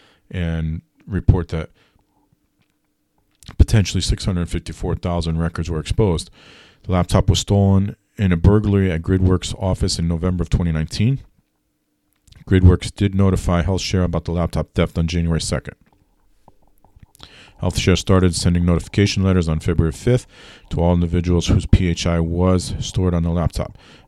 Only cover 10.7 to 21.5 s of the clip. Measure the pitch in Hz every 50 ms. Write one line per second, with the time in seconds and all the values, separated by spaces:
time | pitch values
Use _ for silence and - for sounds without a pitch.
10.7 | 80 78 78 - - - 104 120 139 131 - - _ _ _ _ _ _ _ _
11.7 | _ _ _ _ _ _ _ _ _ _ _ _ - - - - 95 95 90 90
12.7 | 90 - - - - - 101 98 95 95 98 95 90 87 - 98 87 87 76 95
13.7 | 95 87 - - - 92 90 85 87 87 - - 85 87 85 82 - 92 82 -
14.7 | _ 92 85 80 - 87 82 80 85 85 82 82 82 78 - - - 71 - -
15.7 | - - _ _ _ _ _ _ _ _ _ _ _ _ _ _ _ _ _ _
16.7 | _ _ _ _ _ _ - _ _ - - - - - - - _ - 95 92
17.7 | - - - 98 90 - - - 95 92 92 90 82 - - 90 87 87 87 87
18.7 | 85 80 - - - 107 101 101 - 98 95 95 92 90 82 80 78 78 - 90
19.7 | 82 78 82 80 - - - 120 123 127 - - - - - - - - - -
20.7 | - 85 85 87 87 87 87 82 82 90 85 90 87 85 - -